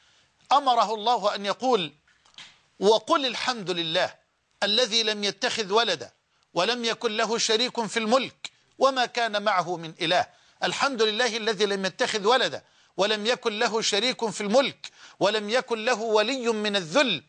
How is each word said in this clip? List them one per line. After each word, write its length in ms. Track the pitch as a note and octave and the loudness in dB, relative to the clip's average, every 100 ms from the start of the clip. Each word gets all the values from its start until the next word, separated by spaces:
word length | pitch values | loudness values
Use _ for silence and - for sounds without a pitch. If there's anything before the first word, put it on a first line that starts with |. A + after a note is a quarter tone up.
| _ _ _ _ - | _ _ _ _ 2
أمره 420 | C4+ C4+ A#3 G3+ | 2 4 2 2
الله 400 | A3 G#3+ A#3+ G3+ | 0 0 0 0
أن 120 | G3+ G3+ | -2 -4
يقول: 460 | F#3 B3+ A3+ D3+ - _ _ _ - - _ _ - | -2 2 2 0 -10 _ _ _ -20 -20 _ _ 0
"وقل 460 | F#3+ A3 - E4 C4 | 2 2 2 0 0
الحمد 440 | G#3 - A#3+ F3 | -4 -4 -4 -4
لله 440 | F3 E3 F3 D#3 - _ _ _ - | -4 -2 0 -2 -4 _ _ _ -4
الذي 400 | G3+ G#3+ B3 A3+ | -2 0 0 0
لم 220 | A3 G#3+ | 0 -2
يتخذ 480 | G3+ - B3 - G3 | -4 -2 -4 -4 0
ولدا 400 | G#3+ A3+ D#3+ G#2 _ _ _ _ | 0 0 -2 -6 _ _ _ _
ولم 300 | E3 G3 B3 | -2 0 0
يكن 320 | A#3 G#3+ A#3+ G#3+ | -2 -2 -4 -2
له 220 | G#3+ A3+ | -2 0
شريك 480 | - A3 B3 - A3 | 0 0 0 -4 -4
في 120 | A#3 | -2
الملك 520 | A3 C4 G3 - - _ _ - | 2 2 0 -10 -20 _ _ 0
وما 280 | C4 C4 A#3 | 2 2 -2
كان 360 | A#3+ A3+ G#3 | 0 -2 0
معه 340 | G#3 F#3 E3 E3+ | 2 0 0 -4
من 180 | E3 - | -8 -4
إله". 260 | E3 F3 - _ _ - | 0 2 0 _ _ -6
الحمد 400 | F#3 - C#4 A#3+ | -4 0 -2 2
لله 340 | A3 G#3+ B3 A3 | 0 2 -2 0
الذي 300 | G#3+ F#3+ G3+ | -2 0 0
لم 180 | G3 | 0
يتخذ 420 | F#3+ - B3 A3 G3 | -4 -2 -2 0 2
ولدا 360 | B3+ F#3 B2 _ _ _ - | 2 2 -4 _ _ _ -2
ولم 300 | G3+ G#3+ G#3+ | 0 0 0
يكن 320 | B3 A#3 G#3 | -2 -2 -2
له 220 | A#3 A3 | 0 0
شريك 500 | - G3+ B3 - A3+ | 0 0 0 -2 -4
في 100 | - | -4
الملك 500 | G#3 B3 A#3 - - - - - | 2 2 2 -4 -18 -20 -14 -2
ولم 300 | F#3 G#3+ G#3 | 0 0 0
يكن 340 | A#3+ - - | -2 -2 -2
له 160 | A3 A3 | 0 -2
ولي 480 | A3+ G#3+ G#3+ C4+ A#3 | 2 2 2 -2 -2
من 280 | G#3+ G#3 G3+ | -2 -2 -2
الذل 480 | D#3+ G#3+ C4 D3+ | 0 2 2 -2